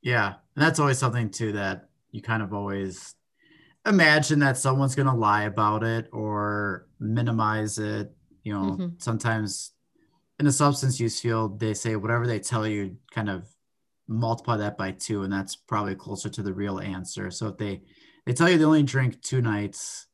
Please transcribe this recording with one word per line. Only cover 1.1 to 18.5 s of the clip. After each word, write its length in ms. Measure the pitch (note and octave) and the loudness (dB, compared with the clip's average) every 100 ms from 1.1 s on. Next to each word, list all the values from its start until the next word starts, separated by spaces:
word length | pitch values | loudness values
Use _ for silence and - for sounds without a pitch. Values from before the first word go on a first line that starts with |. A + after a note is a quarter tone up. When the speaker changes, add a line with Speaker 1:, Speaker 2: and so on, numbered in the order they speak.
| A#2+ A2 | 0 -4
Speaker 1:
too, 220 | - A2 | -2 -4
that 360 | G#2 G2 F#2+ - _ _ | -2 -4 -6 -10 _ _
you 100 | G#2+ | -14
kind 220 | - A2+ | -4 -4
of 100 | G2+ | -4
always 640 | G#2 G2+ G2 G2 F2 - - _ _ _ _ _ _ | -6 -6 -4 -6 -8 -18 -20 _ _ _ _ _ _
imagine 540 | - G3 D#3+ D3+ C#3+ D3+ | 2 6 8 6 4 4
that 160 | C#3 B2+ | 4 2
someone's 360 | C3+ C3 C3+ | 0 2 2
gonna 220 | C3+ C#3 A#2+ | 2 2 4
lie 300 | G#2+ G#2 G#2 | 4 2 2
about 360 | G2+ G#2+ G#2+ | 0 2 2
it 240 | A2+ A#2 A2+ | 0 -2 -4
or 760 | A2+ G#2+ G#2 G#2 G#2 G2+ F2+ _ _ | -8 -4 -2 -2 -2 -2 -4 _ _
minimize 800 | G#2+ A2+ A#2+ A2+ G#2+ G#2+ G#2+ G#2 | -2 0 0 2 0 0 -2 -4
it. 320 | G#2+ G#2+ G2+ _ _ _ | -4 -4 -6 _ _ _
You 100 | G#2+ | -6
know, 100 | G2+ G2 F#2+ | -2 -2 -2
Speaker 2:
Mm-hmm. 100 | F3 E3+ | -6 -6
Speaker 1:
sometimes 720 | - A2 A#2 A2 G#2 - - _ _ _ _ _ _ _ | -4 -2 0 -2 -4 -6 -12 _ _ _ _ _ _ _
in 80 | C#3+ | 2
the 60 | |
substance 480 | B2+ D3 C#3 C3 B2 | 4 2 2 0 0
use 200 | A#2 - | -2 -2
field, 400 | B2 A2+ A2 G#2 | -2 0 0 -2
they 140 | A2 | -2
say 220 | G#2 A2+ A2 | -2 -2 -2
whatever 320 | G#2+ A#2 A#2+ | 0 0 0
they 120 | A2 | -2
tell 280 | - A2+ A2 | -2 -2 -2
you, 300 | G#2 G2 F2+ _ | -2 -4 -8 _
kind 180 | - G#2 | -6 -4
of 160 | F#2+ F#2+ _ _ _ _ _ - | -6 -10 _ _ _ _ _ -6
multiply 500 | A2 A#2 A2+ - A2 | -2 0 -2 -2 -2
that 200 | G#2 - | -2 -4
by 140 | F#2+ | -6
two, 320 | F#2 - G#2+ | -6 -4 -4
and 100 | F#2+ | -2
that's 220 | G2 F#2+ - | -2 -4 -10
probably 400 | _ G#2+ G2+ F#2+ | _ -4 -2 -6
closer 340 | - G2+ G#2 | -8 -8 -8
to 140 | - | -6
the 100 | G2+ | -6
real 260 | F#2 G2+ F#2+ | -4 -4 -4
answer. 520 | G2 F#2 F2+ - G2 | -6 -8 -8 -8 -8
So 160 | F2+ A2 | -6 -8
if 100 | - | -6
they, 240 | G#2 F#2+ - _ _ _ - | -8 -8 -12 _ _ _ -4
they 60 | |
tell 180 | B2+ E3+ | 4 6